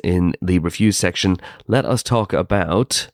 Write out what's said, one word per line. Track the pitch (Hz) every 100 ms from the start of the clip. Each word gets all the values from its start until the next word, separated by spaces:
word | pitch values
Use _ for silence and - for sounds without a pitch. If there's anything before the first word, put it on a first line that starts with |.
in | - 90 90 -
the | 90 90
review | 85 - 107
section, | - 90 - 95 90 - - -
let | 120 -
us | 123
talk | - 120 104
about | - 92 101 80 92 131 - -